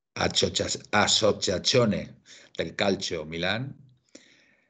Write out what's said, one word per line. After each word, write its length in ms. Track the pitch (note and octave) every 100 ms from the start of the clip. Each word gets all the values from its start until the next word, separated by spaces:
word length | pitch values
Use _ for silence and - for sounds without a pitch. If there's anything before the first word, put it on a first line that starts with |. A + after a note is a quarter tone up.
| _
Achocha-, 680 | - F2+ - F#2+ F2 F#2 F2+ -
Asociazione 1200 | G#2 F#2+ - F2 E2 - F2+ - B2+ A2+ E2+ D2 - - - - -
del 180 | E2 E2
Calcio 480 | G2+ F#2+ - E2+
Milán. 540 | D#2 E2 F2+ G#2+ C3 - - _ _ - - _ _ _ _